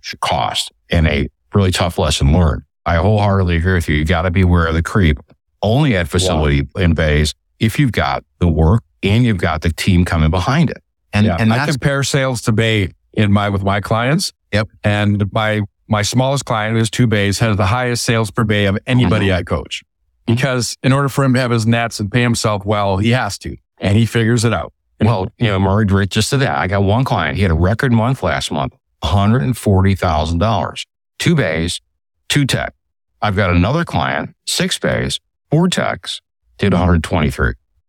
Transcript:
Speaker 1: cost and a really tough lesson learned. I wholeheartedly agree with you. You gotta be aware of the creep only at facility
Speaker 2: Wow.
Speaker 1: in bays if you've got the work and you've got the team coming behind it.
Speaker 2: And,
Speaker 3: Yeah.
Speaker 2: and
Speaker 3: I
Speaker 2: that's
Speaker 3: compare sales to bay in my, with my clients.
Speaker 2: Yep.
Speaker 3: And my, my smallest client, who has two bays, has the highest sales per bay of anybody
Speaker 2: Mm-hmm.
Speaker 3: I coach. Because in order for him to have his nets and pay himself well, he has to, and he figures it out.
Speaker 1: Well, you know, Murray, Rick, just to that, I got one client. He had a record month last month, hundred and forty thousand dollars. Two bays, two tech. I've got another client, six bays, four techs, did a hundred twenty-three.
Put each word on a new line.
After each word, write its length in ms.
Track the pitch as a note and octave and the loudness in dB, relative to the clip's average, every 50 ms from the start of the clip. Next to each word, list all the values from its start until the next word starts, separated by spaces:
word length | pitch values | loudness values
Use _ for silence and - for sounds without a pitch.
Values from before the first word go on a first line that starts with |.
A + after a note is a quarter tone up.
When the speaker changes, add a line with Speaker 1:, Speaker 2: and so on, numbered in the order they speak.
| - - - - | -6 -10 -12 -8
Speaker 1:
cost 500 | - - - C2 A#1 - - - - - - _ _ - | -6 -4 -2 -2 -2 -2 -4 -6 -8 -8 -12 _ _ -4
and 160 | - E2+ D#2 D#2 | 0 0 2 2
a 200 | D2 C#2+ C#2+ - - _ _ _ - | 0 -2 -4 -4 -8 _ _ _ 0
really 180 | G#2 G2 F#2 | 0 2 2
tough 260 | F2+ - G2 F2 - - | 0 0 -2 -2 -2 -2
lesson 360 | F2+ D2+ D#2 - C2+ C#2 D2 | -2 -2 0 0 2 2 4
learned. 300 | E2 F2+ D#2+ - - - _ _ _ - | 4 4 2 0 -2 -6 _ _ _ -4
I 120 | E2+ E2+ E2 | -2 0 2
wholeheartedly 580 | E2 G2+ A2 G#2 G2+ G#2 G2 G2 F#2+ F2 F2 | 2 2 2 2 2 2 2 2 2 0 0
agree 180 | E2 E2 F#2+ F#2+ | 0 0 0 0
with 140 | F2 D#2 - | 0 0 0
you. 60 | D2+ | -2
You 100 | D2+ D#2 | -2 0
gotta 240 | D#2 F#2 E2 E2 F#2+ | 0 0 0 0 0
be 100 | F2 F#2+ | 0 2
aware 240 | F#2 F2 F2 E2+ E2+ E2 | 2 4 4 4 2 2
of 60 | E2 | 0
the 80 | E2 E2 | -2 -2
creep 340 | - - A2 F#2+ D#2+ D2+ C#2+ - _ _ _ _ _ _ _ | -2 0 2 2 2 2 0 -4 _ _ _ _ _ _ _
only 340 | - G2+ A2+ C3 D#3 C#3+ A2 | -2 0 2 2 2 2 0
at 120 | F#2 E2+ D#2 | 0 -2 -2
facility 600 | - F2+ F2+ F#2 F2 D#2+ D#2 D2 C#2+ C#2 C#2 C2+ - | -2 -2 0 0 0 0 0 0 0 0 -2 -4 -4
Speaker 2:
Wow. 60 | - F2 | -2 0
Speaker 1:
in 100 | E2+ E2+ | 0 2
bays 400 | D2+ D#2+ D#2 D2 D2+ D2+ D#2 - _ _ _ _ - | 2 2 2 2 2 0 0 -4 _ _ _ _ -4
if 200 | - A2 - - | -2 -2 0 0
you've 140 | D3 B2+ G2+ | 0 0 0
got 300 | G2 D2+ C2+ C2+ B1 - _ _ - | 0 -2 -2 -2 -4 -6 _ _ -2
the 80 | F2 F2 | 0 0
work 360 | D#2 D#2+ D#2+ D#2+ G#2 A#2 - _ _ _ | 2 2 4 4 2 2 0 _ _ _
and 240 | - G2 G#2 A#2 B2 | -2 0 2 2 2
you've 120 | A#2 A2 F2 | 2 0 0
got 220 | F2+ E2+ D#2 D#2+ | -2 -2 -2 -2
the 100 | - F2 | -2 -4
team 340 | D#2+ - - - F#2 F2 F2 | -4 -2 0 2 2 2 2
coming 240 | E2+ F2 E2 D#2+ D#2+ | 2 0 0 2 2
behind 400 | D#2 F#2 F2 - C3 E3 E3 - | 0 0 0 0 2 2 2 0
it. 140 | - - - _ _ _ _ _ - | -2 -6 -16 _ _ _ _ _ -2
Speaker 2:
And, 120 | G#2 G#2+ | 0 0
Speaker 3:
Yeah. 120 | G#2+ F2 - | 0 0 0
Speaker 2:
and 120 | A#2 A2 | 0 0
Speaker 3:
I 60 | A2+ B2+ | 0 0
Speaker 2:
that's 140 | C#3 D#3 | 0 -2
Speaker 3:
compare 320 | D#3 B2+ - D3 C#3 C#3 C3+ | -2 -2 -2 -2 -2 -2 -2
sales 380 | - - C#3+ C3 C3 B2+ A#2 - | -2 0 0 0 -2 -2 -2 -2
to 80 | - | -2
bay 400 | A2 G#2+ A2+ A2+ A2 G#2+ F#2+ E2 - _ _ _ - | 0 0 2 2 2 0 0 -2 -4 _ _ _ -2
in 180 | - G#2+ G#2 | 0 2 2
my, 180 | G2+ G#2 G2+ G#2 | 2 2 2 0
with 140 | G2 G2 F#2+ | -2 -2 -2
my 160 | G2 G2 G#2 | -2 -2 -2
clients. 520 | F#2+ - A2+ A2 A#2 B2 D3 G3 G3 - - _ _ _ - | -2 -2 -2 0 0 0 0 0 -2 -4 -8 _ _ _ -4
Speaker 2:
Yep. 140 | G2+ A2+ - _ _ - | -4 -4 -4 _ _ -4
Speaker 3:
And 480 | G#2+ G#2 G#2 G#2 G2+ G2+ G2+ G2+ G2 - | -2 0 0 0 0 0 0 -2 -2 -2
my, 280 | A2+ A2 G#2+ G#2+ G#2+ G2+ - _ _ _ - | -2 -2 -2 -2 -2 -4 -6 _ _ _ -4
my 160 | G#2+ G#2 G#2 | -2 -2 -2
smallest 420 | - - B2+ B2+ C3+ C#3 C#3 - | 0 0 0 0 0 0 -2 -2
client, 280 | - B2 A2 G#2 A2 A2+ | -4 -4 -2 -2 -2 0
who 40 | A2+ | 0
has 120 | A2+ A2 | 0 0
two 160 | - - B2 A#2 | 0 0 0 2
bays, 320 | A2 G#2 G2+ G2+ F#2+ - | 2 2 0 0 0 0
has 180 | A#2+ A2+ G#2 F#2+ | 0 0 0 0
the 80 | G2+ | 0
highest 380 | F#2+ A2+ B2+ B2+ B2 A#2+ A#2 - | 0 0 0 -2 -2 -2 -2 -2
sales 260 | - A#2+ A2+ A2+ A2 | 0 0 0 0 -2
per 140 | - - A#2 | -2 -2 -2
bay 220 | G#2+ G#2+ G#2 G2+ | 0 0 2 2
of 120 | G2 G2 G#2+ - | 0 0 -2 -2
anybody 420 | - B2+ B2 B2 A#2 F2 - G2 G2 | 0 2 2 2 2 2 2 2 2
Speaker 2:
Mm-hmm. 100 | F#2 F2 | 0 0
Speaker 3:
I 40 | E2 | -2
coach. 400 | - - C#2+ - - - - - _ _ _ _ _ _ _ _ - | -2 -4 -6 -6 -8 -12 -14 -14 _ _ _ _ _ _ _ _ -2
Because 480 | A2+ A#2+ C3 C#3 B2+ B2+ A2+ - - - - | 0 0 0 0 0 -2 -4 -4 -6 -2 0
in 80 | C3+ | 0
order 180 | B2+ C3+ C#3+ C#3 | 2 2 0 0
for 140 | - - C#3 | 0 0 2
him 100 | C3+ B2 | 2 2
to 60 | B2+ | 2
have 120 | C3 A#2+ | 0 0
his 140 | A#2+ A#2 G#2+ | 0 0 2
nets 340 | A2+ A#2 A#2 A#2 A#2 - - | 2 0 0 0 -2 -4 -6
and 120 | G#2+ G2 | -6 -2
pay 100 | - B2 | 0 0
himself 440 | A#2+ A#2+ A2+ - - A2+ G#2+ G2+ F#2+ | 2 2 0 0 0 -2 -2 -2 -2
well, 320 | G2+ G#2+ G#2 G#2 G2 F#2+ F#2+ | -2 -2 0 0 0 0 0
he 140 | G2+ A#2 | 2 2
has 260 | A#2+ C3 A#2+ G#2 - - | 2 0 0 -4 -6 -8
to, 160 | - E2 - - _ _ _ - | -10 -12 -12 -14 _ _ _ -6
and 180 | - F#2+ G2+ A2 | -2 0 2 2
he 80 | A#2 | 2
figures 380 | G#2+ - A#2 A2+ A2 A#2+ A#2+ G#2 | 2 2 0 2 2 2 2 2
it 80 | A#2+ G#2+ | 0 0
out. 200 | E2 B1 A1 - _ _ _ _ - | -2 -4 -8 -12 _ _ _ _ -2
Speaker 1:
Well, 260 | - A2 A#2+ G2 F#2 - - - | 0 0 2 0 -2 -6 -6 -4
you 100 | B2 A2 | -2 0
know, 100 | G2+ F#2+ | 0 2
Murray, 260 | G2 F#2+ G2 G#2 A2+ | 2 2 2 2 2
Rick, 240 | F#2+ G2 G2 G2+ F#2+ | 2 2 2 0 0
just 200 | - A2 G#2+ - | 0 -2 -2 0
to 60 | - C3+ | 0 0
that, 200 | C3 G2+ D2 C#2 | 0 0 -2 -2
I 100 | D#2 F2+ | -2 0
got 160 | G2 G2 G2+ | 0 0 2
one 200 | F#2+ G2+ A#2+ C#3 | 2 2 2 0
client. 340 | - B2+ G2 D#2+ D2 C#2 F2 | 0 0 0 -2 -2 -2 0
He 40 | G2+ | 0
had 80 | F#2+ | 0
a 40 | E2 | 2
record 360 | D#2+ F2+ F2+ A#2 - - C3+ A#2 | 2 2 2 0 0 0 2 2
month 280 | A2+ G#2+ B2 C#3 - - | 2 2 0 -2 -2 -2
last 280 | F2 C#2+ C#2 - - | -2 -2 -2 -4 -4
month, 220 | - C#2+ C2 C2 - _ _ _ _ _ - | -4 -6 -6 -6 -8 _ _ _ _ _ -4
hundred 380 | - F#2+ G2 G2 G#2 A2+ C3 C#3 | -2 0 2 2 2 2 2 0
and 120 | C3 A#2+ | -2 -4
forty 400 | - - A2 G2+ F#2 F#2+ G2 F#2+ | -2 0 2 2 4 4 2 2
thousand 440 | - - F2+ D#2+ D2+ D#2 D#2 E2+ E2+ | 0 0 0 0 0 -2 -2 -2 -2
dollars. 460 | G2+ A2 A2 F#2+ C2+ - - - - - _ _ _ _ _ - | 0 0 0 -2 -4 -6 -8 -10 -14 -16 _ _ _ _ _ -4
Two 160 | - - F3 | 0 0 2
bays, 440 | D3+ A#2 E2+ D#2 D#2+ E2 F2 - - - _ _ _ _ _ _ _ _ - | 2 0 0 -2 -2 -4 -4 -6 -8 -12 _ _ _ _ _ _ _ _ -4
two 160 | - D3 C#3+ | -2 0 0
tech. 280 | A#2+ - G2 C#2 - - _ _ _ _ _ _ _ _ _ | 0 -2 -2 -4 -6 -10 _ _ _ _ _ _ _ _ _
I've 140 | - G#2+ G2 | -4 -2 0
got 160 | F#2+ G#2 F2+ | 0 0 2
another 340 | F2 F2 F2+ G#2 C#3+ E3 F3 | 2 2 2 2 0 -2 -2
client, 500 | - - F#2 C#2+ C2 C2+ C#2+ - - - _ _ - | -2 -2 -2 -2 -2 -2 -4 -6 -8 -12 _ _ -8
six 300 | - - E3+ F#3 - - | -4 -4 -4 -4 -4 -4
bays, 420 | - D#2 B1+ A#1 B1 C2+ - - _ _ _ _ _ _ | -4 -2 -2 -2 -4 -4 -6 -8 _ _ _ _ _ _
four 160 | - D3+ F3 F#3+ | 0 2 2 2
techs, 520 | - - C2 G#1+ A1+ - - - - - - _ _ _ _ _ _ - | 0 -2 -2 -4 -6 -6 -8 -10 -12 -12 -14 _ _ _ _ _ _ -4
did 160 | - G2 F2+ | 0 0 2
a 40 | F2 | 2
hundred 260 | F2 F2 F2 E2 D#2+ | 2 2 2 2 0
twenty-three. 500 | - - E2+ D2+ C#2+ C2+ - C2+ A#1+ A1+ - _ _ _ _ _ | 0 -2 0 0 0 -2 -2 -2 -4 -4 -6 _ _ _ _ _